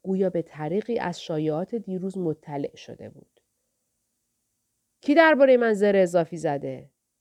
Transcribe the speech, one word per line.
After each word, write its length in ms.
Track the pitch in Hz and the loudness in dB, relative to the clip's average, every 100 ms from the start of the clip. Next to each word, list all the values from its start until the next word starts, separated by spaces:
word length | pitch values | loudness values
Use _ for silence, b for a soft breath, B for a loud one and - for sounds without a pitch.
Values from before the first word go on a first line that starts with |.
گویا 280 | 185 190 190 | -4 -2 0
به 120 | 170 | -2
طریقی 580 | 160 151 151 190 214 233 | -8 -10 -6 -6 -4 -6
از 220 | 180 170 | -6 -10
شایعات 540 | - 156 156 151 185 | -8 -4 -2 -4 -6
دیروز 420 | 233 196 185 190 190 | -8 -8 -8 -8 -6
مطلع 580 | 165 151 - 143 143 | -6 -6 -10 -10 -10
شده 340 | - - - 107 | -12 -20 -18 -18
بود. 320 | 143 _ _ _ _ _ _ _ _ _ _ _ _ _ _ _ _ _ _ | -20 _ _ _ _ _ _ _ _ _ _ _ _ _ _ _ _ _ _
«کی 140 | - | 2
دربارهٔ 420 | 294 320 277 269 254 | 6 6 6 6 6
من 160 | 226 | 4
زر 220 | 208 208 | 2 2
اضافی 420 | 196 180 175 160 170 | 4 2 2 -2 -4
زده؟ 520 | 160 143 139 127 135 _ _ _ | -4 -4 -6 -12 -18 _ _ _